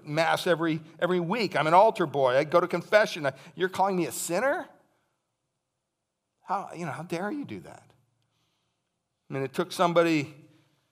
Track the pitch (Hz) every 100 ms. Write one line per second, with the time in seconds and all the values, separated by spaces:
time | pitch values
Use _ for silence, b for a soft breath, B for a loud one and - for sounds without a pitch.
0 | 156 147 165 156 180 160 165 160 - B
1 | 175 180 170 233 196 143 151 175 220 214
2 | 170 139 131 131 151 170 170 175 - 214
3 | 214 175 143 - B B 185 190 190 185
4 | 147 - - 170 262 339 - - _ _
5 | _ _ _ _ _ _ _ _ _ _
6 | _ _ _ _ - 196 - 160 170 127
7 | 175 170 202 302 269 - - - - _
8 | _ _ _ _ _ _ _ _ _ _
9 | _ _ - 139 135 - 180 - 175 170
10 | 170 156 139 - - b b b b